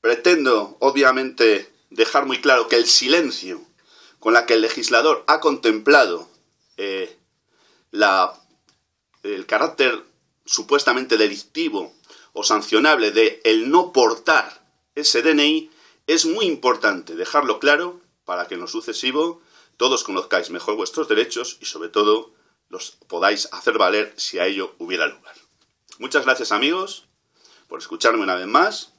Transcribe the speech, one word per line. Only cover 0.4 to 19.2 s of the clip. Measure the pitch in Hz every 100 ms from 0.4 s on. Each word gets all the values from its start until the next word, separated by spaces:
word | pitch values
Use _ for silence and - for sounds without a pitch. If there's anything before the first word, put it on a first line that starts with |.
| 135 113 101 -
obviamente, | 131 139 131 131 131 - 113 101 - _ _
dejar | - 113 143
muy | 135 123
claro | 143 127 113
que | 120
el | 117
silencio | - 127 165 147 - 92 85 - _ _ _ - _
con | 113
la | 117 117
que |
el | 113
legislador | 110 - 117 120 156 139 -
ha | 156
contemplado, | 160 139 117 110 110 143 110 85 - _ _ _ _ -
eh, | 98 95 - - _ _ _ _ _ _ _
la, | 101 104 95 87 - _ _ _ _ _ _ _ _
el | 101 95 -
carácter | 127 160 - 131 110 - _ _ _ -
supuestamente | - - 143 139 127 127 113
delictivo | 107 101 - 156 165 101 80 _ _ - _
o | -
sancionable | 101 107 - 110 147 147 107
de | 101 110 -
el | 113 110 120
no | 165 180
portar | 135 113 113 - 151 - - _ _ _
ese | - 147 -
D | 160
N | 151 147
I | 156 156 _ _ _ -
es | 160 165
muy | 190 202
importante | 147 127 120 107 95 82 82
dejarlo | - 151 135 -
claro | 143 147 180 175 _ _
para | - 90 90
que |
en | 90
lo | 85
sucesivo | 113 117 110 131 139